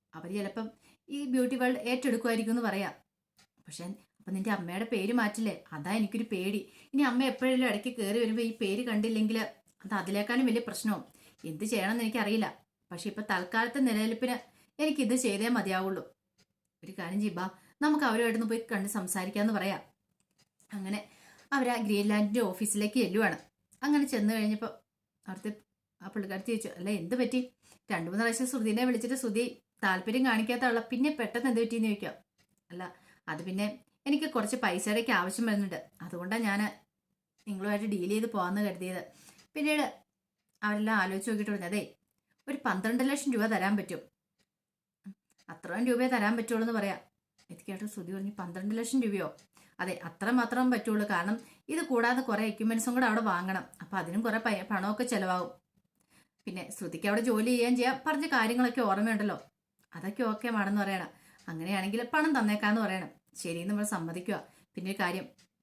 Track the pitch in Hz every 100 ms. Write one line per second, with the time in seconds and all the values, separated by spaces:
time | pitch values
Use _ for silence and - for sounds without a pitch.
0 | _ 160 175 208 196 226 220 - _ _
1 | - 285 269 254 247 254 254 254 240 254
2 | 269 226 240 226 220 240 220 190 185 -
3 | _ _ _ _ _ _ - - 180 202
4 | _ _ - 190 208 196 170 185 226 208
5 | 202 240 208 220 220 - - 156 170 220
6 | 202 - 220 185 190 202 - - - -
7 | 269 247 262 262 254 254 247 202 254 247
8 | 196 226 226 220 226 220 196 208 247 214
9 | 226 220 214 226 208 - _ _ 196 202
10 | 180 202 208 247 254 233 - - 214 196
11 | - - - _ 160 151 214 220 190 233
12 | 220 226 202 220 170 - _ _ - 175
13 | 208 214 208 185 180 226 233 277 262 214
14 | 220 226 247 247 - _ _ - 311 302
15 | 226 247 233 202 226 240 190 185 190 185
16 | - _ _ _ _ _ _ _ 170 190
17 | 170 196 208 170 190 - - - 302 302
18 | 262 226 233 220 226 226 - 202 202 208
19 | 185 196 185 208 214 208 190 170 - _
20 | _ _ _ _ _ _ - 202 190 208
21 | - - - - - 277 247 233 208 202
22 | 208 214 208 240 202 185 214 208 208 254
23 | 180 202 202 - - _ _ - 285 294
24 | 269 233 208 220 214 214 220 - _ _
25 | _ _ - 185 214 214 _ _ _ -
26 | 185 214 196 190 240 220 - - 190 202
27 | 170 247 262 254 247 _ _ - - 175
28 | 165 202 226 233 254 254 220 220 254 226
29 | 233 262 233 208 247 - _ _ 196 185
30 | 220 254 262 220 226 240 254 226 226 247
31 | 285 - 214 240 262 226 226 233 220 202
32 | 156 - _ _ _ _ - 180 175 -
33 | - _ - 156 185 185 208 - _ _
34 | 277 294 302 233 208 254 202 180 214 226
35 | 226 196 185 202 226 202 196 - - -
36 | 170 175 180 226 214 202 214 - _ _
37 | _ _ _ _ 208 190 208 208 214 202
38 | 180 214 226 214 180 202 208 175 185 180
39 | - - - - - 302 294 302 269 -
40 | _ _ _ _ _ - 214 208 214 214
41 | 190 190 233 214 214 202 175 202 - -
42 | _ _ _ _ 277 277 226 185 220 247
43 | 269 285 285 233 220 208 190 208 - 165
44 | - _ _ _ _ _ _ _ _ _
45 | 196 - _ _ - 170 165 196 247 240
46 | 254 240 208 233 226 226 233 220 196 -
47 | - _ _ _ - 165 - 190 214 208
48 | 175 190 196 208 180 185 208 226 233 262
49 | 226 196 - - - _ - - 185 180
50 | 165 - 208 254 233 247 254 240 226 208
51 | 208 180 190 233 - - - 320 - 240
52 | 233 254 254 208 220 208 220 226 247 247
53 | 240 214 220 175 185 208 - - - 190
54 | 165 202 226 220 226 196 185 196 196 208
55 | 247 202 185 180 170 - _ _ _ _
56 | _ _ _ _ - 180 185 - 170 165
57 | 202 214 233 214 233 240 240 247 247 262
58 | 311 294 320 254 220 247 247 247 208 196
59 | 226 214 208 - - _ _ _ _ 170
60 | 190 208 226 214 240 220 196 208 196 185
61 | 170 - - - - 160 175 196 190 226
62 | 240 311 311 269 208 208 208 220 202 185
63 | 160 - _ - 175 170 190 208 214 202
64 | 165 175 196 190 - _ _ - 190 196
65 | 180 185 - - _ _